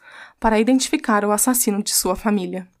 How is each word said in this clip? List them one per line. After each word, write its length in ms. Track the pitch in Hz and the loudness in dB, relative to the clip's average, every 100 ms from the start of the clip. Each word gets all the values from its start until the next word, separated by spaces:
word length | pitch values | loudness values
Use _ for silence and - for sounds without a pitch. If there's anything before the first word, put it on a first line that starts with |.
| - - - _ | -18 -20 -20 _
para 220 | 226 214 | 0 2
identificar 640 | 226 262 - 302 - 208 | 4 2 2 -2 0 0
o 80 | 202 | 2
assassino 500 | 208 - 247 - 202 | 0 2 0 0 -2
de 120 | - | -2
sua 200 | - - | -2 -2
família. 540 | 196 226 208 180 185 180 _ | -2 0 -2 -2 -8 -12 _